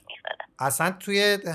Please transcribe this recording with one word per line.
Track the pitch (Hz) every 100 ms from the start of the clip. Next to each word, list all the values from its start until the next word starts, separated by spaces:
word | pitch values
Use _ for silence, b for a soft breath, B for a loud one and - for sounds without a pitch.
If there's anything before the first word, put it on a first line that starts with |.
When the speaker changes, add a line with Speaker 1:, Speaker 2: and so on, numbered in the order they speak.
| -
Speaker 1:
می‌ذاره. | - - - - -
Speaker 2:
اصلاً | 135 - 165 185 -
توی | 202 208 202 196